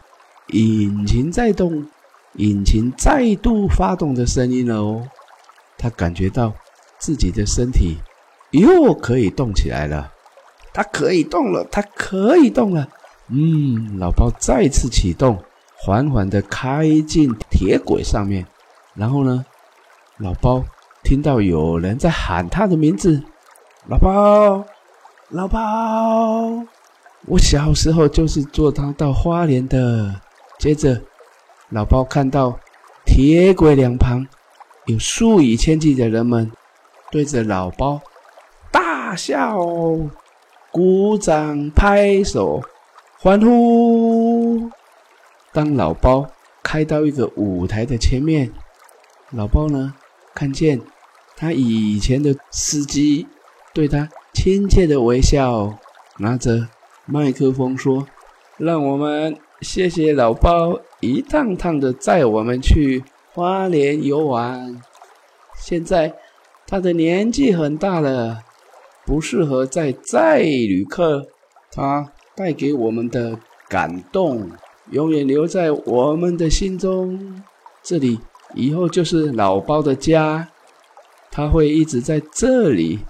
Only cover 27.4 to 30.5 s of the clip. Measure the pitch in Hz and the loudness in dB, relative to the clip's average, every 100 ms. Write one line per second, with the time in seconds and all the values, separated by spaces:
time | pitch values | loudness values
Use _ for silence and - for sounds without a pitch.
27.4 | - 143 151 147 156 165 147 165 160 156 | 4 2 2 0 2 4 4 2 0 0
28.4 | 139 - 151 143 143 143 147 131 175 170 | -4 0 0 0 -4 -2 -2 0 0 0
29.4 | 170 127 127 131 123 117 104 95 - _ | 0 0 0 0 0 0 -4 -8 -14 _
30.4 | - | -20